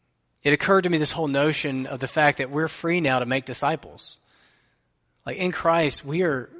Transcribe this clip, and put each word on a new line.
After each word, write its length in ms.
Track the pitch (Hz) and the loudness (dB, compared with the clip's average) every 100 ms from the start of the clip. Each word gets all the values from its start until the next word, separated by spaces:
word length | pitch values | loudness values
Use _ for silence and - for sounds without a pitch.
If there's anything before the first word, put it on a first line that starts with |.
| _ _ _ _ | _ _ _ _
it 100 | 143 | 2
occurred 280 | 147 - 190 | 2 4 4
to 80 | 175 | 4
me, 60 | 165 | 2
this 160 | 151 | 0
whole 160 | 165 151 | -2 -2
notion 580 | 139 151 151 147 131 131 | 2 2 0 -4 -4 -6
of 140 | 135 | -6
the 60 | 131 | -4
fact 320 | 160 147 143 | 2 4 2
that 120 | 131 | -2
we're 180 | 143 160 | -2 -4
free 320 | - 170 175 | -4 -2 0
now 180 | 147 127 | 2 2
to 80 | 120 | 0
make 180 | 131 | -2
disciples. 720 | 135 123 143 156 - 80 - - _ _ _ _ _ _ _ _ _ _ - | -4 -2 -2 -2 -6 -18 -18 -20 _ _ _ _ _ _ _ _ _ _ -12
Like, 100 | 131 | -4
in 160 | 185 | -4
Christ, 500 | - 165 170 151 - | 0 2 4 2 -2
we 180 | 139 165 | -4 0
are 260 | 180 135 - - | 0 0 -4 -16